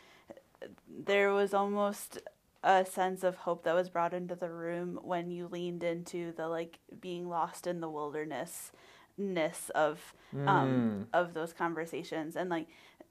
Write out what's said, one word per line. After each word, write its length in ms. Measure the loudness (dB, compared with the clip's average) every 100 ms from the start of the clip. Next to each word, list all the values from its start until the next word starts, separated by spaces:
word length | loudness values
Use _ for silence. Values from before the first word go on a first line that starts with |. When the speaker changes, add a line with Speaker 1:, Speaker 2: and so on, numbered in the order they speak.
| -20 -20 -20 -20 _ -16 -16 -16 -16
Speaker 1:
there 420 | -10 2 4 6
was 220 | 6 4
almost 640 | 4 2 2 0 0 -10 -12 -14 _ _ _
a 200 | 6 6
sense 400 | 6 2 0 2
of 120 | 0 0
hope 280 | -2 -2
that 120 | 2 2
was 140 | 2
brought 240 | 2 0
into 220 | 0 -6 -6
the 140 | -6
room 500 | -4 -4 -2 -4 -6
when 260 | -2 -2 -2
you 180 | -6 -6
leaned 360 | -4 -4 -2
into 480 | -2 -2 -4 -6 -6
the, 140 | -4 -4
like, 320 | -2 -4 -10 -20 -14
being 300 | -8 -6 -4
lost 380 | -2 -2 -2 -4
in 120 | -2
the 80 | -4
wilderness-ness 1800 | -4 -4 -4 -4 -4 -6 -8 -14 -18 -20 -20 -18 -6 -2 2 0 -2 -4 2
of, 380 | 2 2 -10 -20 -10
um, 140 | -2 4
Speaker 2:
Mm. 600 | 6 6 4 2 0 0
Speaker 1:
of 200 | 2 2
those 200 | 0 -4
conversations, 840 | -2 -2 -2 -4 -6 -4 -4 -4 -4
and, 140 | -2
like, 180 | -2 -4 -14 -20 -20 -20